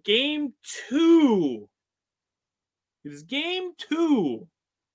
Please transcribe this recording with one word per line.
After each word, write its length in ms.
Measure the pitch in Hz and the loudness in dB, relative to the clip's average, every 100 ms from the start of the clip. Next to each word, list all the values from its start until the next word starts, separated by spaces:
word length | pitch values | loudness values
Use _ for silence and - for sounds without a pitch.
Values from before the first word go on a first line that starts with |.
| - | -2
game 480 | 220 285 302 285 - - - - | 0 0 -4 -6 -10 -16 -14 -4
two. 800 | 277 330 330 294 202 151 113 104 _ _ _ _ _ _ _ _ _ _ _ _ _ | 2 6 6 6 4 0 -4 -14 _ _ _ _ _ _ _ _ _ _ _ _ _
It 80 | 147 | -18
is 120 | 147 | -16
game 500 | 165 269 330 370 359 - | -8 -6 -4 -6 -8 -12
two 680 | - 311 330 269 151 113 - _ _ _ _ | -6 -2 2 2 0 -4 -12 _ _ _ _